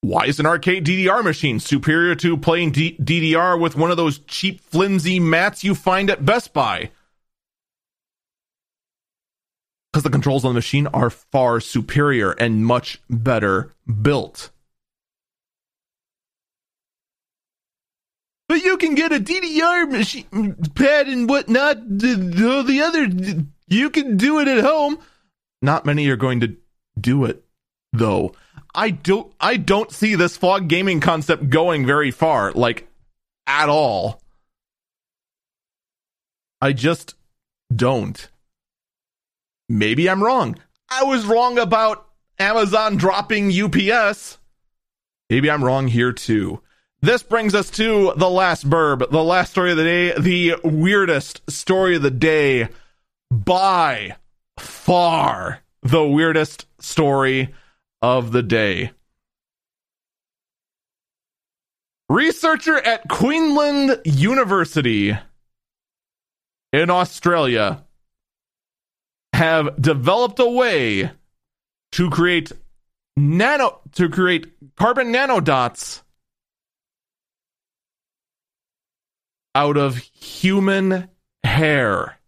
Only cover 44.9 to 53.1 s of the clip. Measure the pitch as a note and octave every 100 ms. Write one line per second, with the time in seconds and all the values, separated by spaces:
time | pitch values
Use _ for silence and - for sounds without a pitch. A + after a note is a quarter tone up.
44.9 | _ _ _ _ A#2 D3 D3+ B2+ C3+ C3
45.9 | A#2 B2 B2 - A2 F#2 - _ _ _
46.9 | _ D3+ A#3+ - A3+ A3 G3+ F#3 - A3
47.9 | G#3+ F#3+ - F#3 F3+ F#3 D#3+ C#3 E3 D#3
48.9 | C3+ B2+ D#3 D#3+ F3+ F3 - F3+ E3 D#3+
49.9 | F3 F3 - F3 F3+ E3+ E3 E3 D#3 E3+
50.9 | G3+ F#3 D3 - - - - - F#3 F#3+
51.9 | E3+ C#3 B2+ D#3+ D#3 C#3+ C3 A2 - -
52.9 | _ _